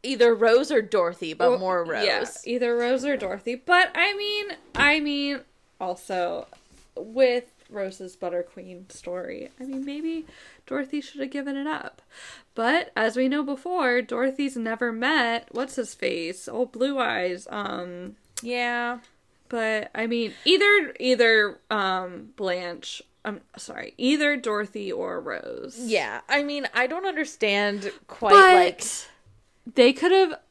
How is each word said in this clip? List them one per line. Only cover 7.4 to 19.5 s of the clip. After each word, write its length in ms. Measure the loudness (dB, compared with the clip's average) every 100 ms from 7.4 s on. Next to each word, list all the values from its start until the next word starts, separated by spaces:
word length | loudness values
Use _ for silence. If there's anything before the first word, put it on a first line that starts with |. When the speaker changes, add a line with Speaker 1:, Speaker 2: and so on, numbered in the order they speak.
| -6 _ _
Speaker 2:
Rose's 440 | -8 -8 -8 -16
Butterqueen 800 | -10 -6 -6 -8 -12 -18 -18 -20
story, 560 | -16 -10 -10 -10 -12 -14 _
I 60 |
mean, 220 | -12 -10 -8
maybe 400 | -8 -6 -8 -10 -20 -20 -20 _
Dorothy 340 | -8 -6 -8
should 220 | -8 -10
have 80 | -8
given 260 | -8 -8 -6
it 100 | -6
up. 360 | -8 -10 _ _ -20 -20 -20 _
But 380 | -2 2 2 0
as 220 | 0 0 2
we 100 | 0
know 160 | 0
before, 600 | -2 -6 -4 -2 2 0
Dorothy's 540 | -2 -2 -2 0 -4 -4
never 360 | -6 -4 -4
met, 560 | -2 0 0 0 -2 -6
what's 240 | -8 -6 -6
his 180 | -8
face? 520 | -4 -4 -4 -6 -8 -10
Old 260 | -6 -6
Blue 260 | -2 -2 0
Eyes. 500 | -2 -2 -4 -6 -10
Um, 680 | -8 -6 -8 -10 -12 -14 -18 _ -14
Speaker 1:
Yeah. 560 | -8 -4 -2 -2 -4 -8 _ _ _ _
Speaker 2:
But 420 | _